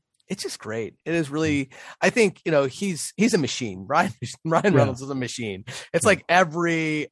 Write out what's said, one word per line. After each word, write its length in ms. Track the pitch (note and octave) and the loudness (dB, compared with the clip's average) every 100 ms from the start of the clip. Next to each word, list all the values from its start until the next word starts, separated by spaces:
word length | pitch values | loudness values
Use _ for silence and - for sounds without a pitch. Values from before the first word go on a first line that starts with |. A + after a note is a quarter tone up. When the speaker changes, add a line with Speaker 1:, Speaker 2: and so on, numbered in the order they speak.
| _ _ - | _ _ -12
Speaker 1:
it's 140 | G3 | -10
just 160 | G4 - | -10 -10
great. 360 | G#2+ A2+ A2 - - | -8 -8 -8 -10 -6
It 80 | |
is 160 | E3+ D3 | -4 -2
really, 380 | D3+ D#3+ C#3+ C3 | -2 0 -2 -4
Speaker 2:
Mm. 40 | - - - | -10 -18 -2
Speaker 1:
I 80 | F3+ | 0
think, 320 | A#3+ G#3 - | 4 2 0
you 80 | - | 0
know, 140 | D3+ C#3 | 2 2
he's, 480 | - G3+ D#3+ - - | -2 -6 -4 -6 0
he's 180 | A3+ | 2
a 40 | A3 | 2
machine. 480 | C3+ - A#2 F#2 G2 | 0 -4 -6 -8 -2
<laughs> 40 | |
Ryan, 220 | D3 F#3+ - - - | 0 0 -4 -12 -8
Ryan 300 | D#3+ E3 G3+ | 0 2 4
Speaker 2:
Yeah. 60 | D3 | 4
Speaker 1:
Reynolds 220 | - B2+ | 4 0
is 80 | C3+ | -8
a 60 | C#3 | -6
machine. 480 | B2+ - A2+ F#2+ - - - | -6 -6 -8 -8 -12 -14 -4
It's 100 | E3+ | 0
Speaker 2:
Yeah. 40 | A3 | 4
Speaker 1:
like 180 | F3 - | 2 4
every, 800 | F3 F3+ D#3+ E3+ E3 D#3+ D3+ C#3+ | 4 4 0 -2 0 -2 -2 -4